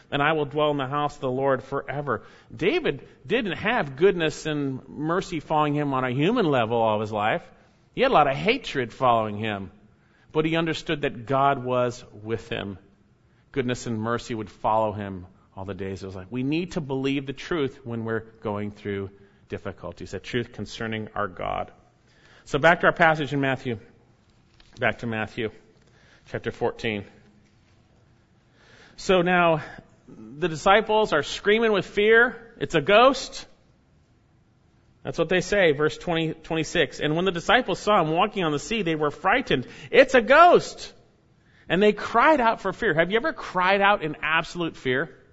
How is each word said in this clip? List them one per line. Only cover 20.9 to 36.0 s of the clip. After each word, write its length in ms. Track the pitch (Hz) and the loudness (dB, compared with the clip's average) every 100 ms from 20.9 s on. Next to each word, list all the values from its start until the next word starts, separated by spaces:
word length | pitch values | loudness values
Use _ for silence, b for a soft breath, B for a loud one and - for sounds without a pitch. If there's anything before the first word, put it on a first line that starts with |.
| 110 107 | -8 -8
our 140 | 101 101 | -6 -6
God. 420 | 90 98 95 - - _ _ b b b b - | -6 -6 -6 -8 -14 _ _ b b b b -6
So 120 | 143 | 2
back 220 | 160 175 | 4 4
to 60 | 180 | 4
our 60 | |
passage 400 | 156 160 156 131 | 4 4 4 -2
in 80 | 143 | -2
Matthew. 380 | 135 127 127 107 - _ _ _ _ _ _ _ _ - | -2 -2 -6 -8 -10 _ _ _ _ _ _ _ _ 0
Back 180 | 117 104 | 0 0
to 80 | 120 | -4
Matthew 460 | 110 107 - 107 - _ _ b b b b - | -4 -6 -6 -8 -8 _ _ b b b b -12
chapter 240 | 117 117 | -10 -8
fourteen. 540 | - 120 - 117 104 98 - _ _ _ _ _ _ _ _ _ _ _ _ _ b b b b - | -4 -4 -4 -6 -6 -8 -18 _ _ _ _ _ _ _ _ _ _ _ _ _ b b b b -6
So 260 | - 185 | 0 2
now 400 | 175 180 170 156 B B - _ - | 4 4 4 2 B B -20 _ -20
the 400 | - 110 143 170 | -20 -18 -6 -6
disciples 640 | 156 202 208 214 214 214 | 0 4 4 4 2 2
are 100 | 156 | 0
screaming 480 | 131 - 202 220 226 | -2 -4 0 2 2
with 160 | 196 - | 0 0
fear, 680 | 202 208 226 240 - - - | 0 4 6 4 0 -16 -10
"It's 160 | - | -2
a 60 | 160 | 0
ghost." 640 | 139 208 262 262 - - - _ _ _ _ _ _ _ _ _ _ _ _ _ _ _ | 4 6 6 4 -4 -14 -18 _ _ _ _ _ _ _ _ _ _ _ _ _ _ _
That's 120 | 120 - | -8 -4
what 120 | 165 | 0
they 120 | 180 | 0
say, 300 | 165 202 170 | 0 2 4
verse 260 | 143 151 | 4 0
twenty, 380 | - | -2